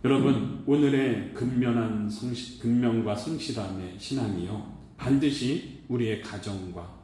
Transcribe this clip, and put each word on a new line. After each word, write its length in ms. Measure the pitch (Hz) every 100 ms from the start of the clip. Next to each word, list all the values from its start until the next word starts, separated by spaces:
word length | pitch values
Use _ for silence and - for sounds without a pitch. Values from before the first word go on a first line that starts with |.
여러분, 580 | 131 139 135 113 - - -
오늘의 640 | 147 143 135 131 107 -
근면한 760 | - 120 123 120 117 110 107 104
성실, 480 | - 123 120 - -
근면과 560 | 117 120 123 113 104 104
성실함의 760 | 160 160 - 113 98 95 92 95
신앙이요, 760 | - 135 110 92 87 104 104 - - -
반드시 800 | 127 139 147 135 127 151 - - -
우리의 320 | 120 113 107
가정과 760 | - 101 104 98 92 87 87 -